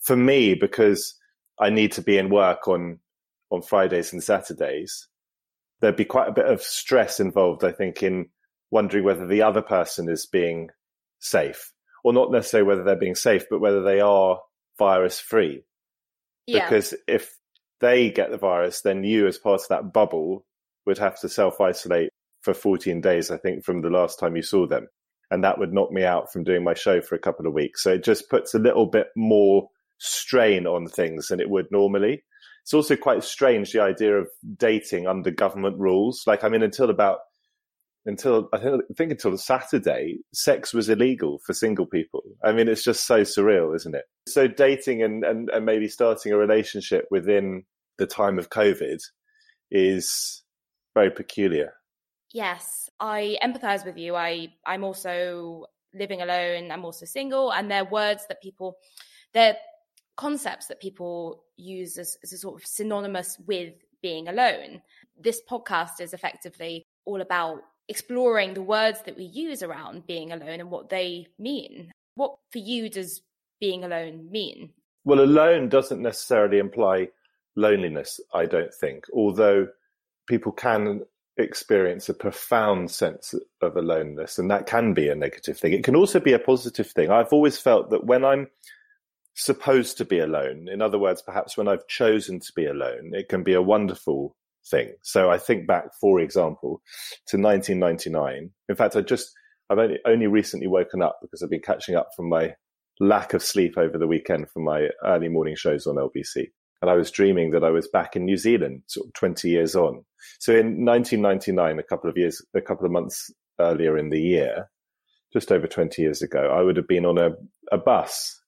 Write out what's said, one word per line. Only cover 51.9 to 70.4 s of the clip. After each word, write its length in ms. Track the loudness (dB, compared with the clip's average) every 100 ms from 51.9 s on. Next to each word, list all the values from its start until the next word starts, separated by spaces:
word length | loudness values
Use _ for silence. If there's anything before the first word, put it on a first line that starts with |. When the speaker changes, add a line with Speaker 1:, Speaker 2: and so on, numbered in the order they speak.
| _ _ _ _
Speaker 2:
Yes, 560 | -8 -6 -8 -12 -14 -16 -10
I 380 | -6 -4 -4 -4
empathise 440 | -4 -4 -4 -4 -6
with 120 | -12
you. 180 | -8 -4
I, 380 | -4 -6 -12 _ -8
I'm 180 | -6
also 800 | -8 -10 -8 -6 -6 -8 -12 -16 -20 _ _
living 280 | -12 -10 -8
alone. 500 | -4 -2 -2 -4 -8
I'm 140 | -12 -12
also 200 | -14 -12
single. 460 | -10 -4 -2 -2
And 180 | -2 -2
they're 140 | -4 -2
words 400 | -2 -2 -2 -8
that 140 | -16
people, 360 | -16 -14 -14 -14 _ _ -20 _ _
they're 240 | 2 4 2 -10 _ _ _ _ -12
concepts 500 | -8 -8 -8 -10 -14
that 140 | -14
people 640 | -14 -12 -12 -10 -12 -14 _ _
use 400 | -16 -14 -14 -12
as, 200 | -14 -14
as 80 | -16
a 60 | -16
sort 240 | -16 -16
of 60 | -14
synonymous 680 | -10 -6 -6 -6 -8 -10 -14 -8
with 280 | -8 -8 -16 _ _
being 260 | -10 -10 -8
alone. 540 | -2 0 -2 -10 -20 _ _ _ _
This 240 | -6 -6 -10
podcast 500 | -12 -6 -6 -6 -12
is 120 | -16
effectively 720 | -10 -12 -12 -20 -16 -14 -14 _ _ -12
all 160 | -10
about 400 | -4 -4 -4 -8 -16 _ -16
exploring 640 | -14 -8 0 2 2 -2
the 80 | -6
words 400 | -2 0 0 -2
that 120 | -14 -16
we 80 |
use 400 | -14 -10 -10 -10
around 420 | -12 -12 -16 -18 -12
being 280 | -12 -10
alone 260 | -14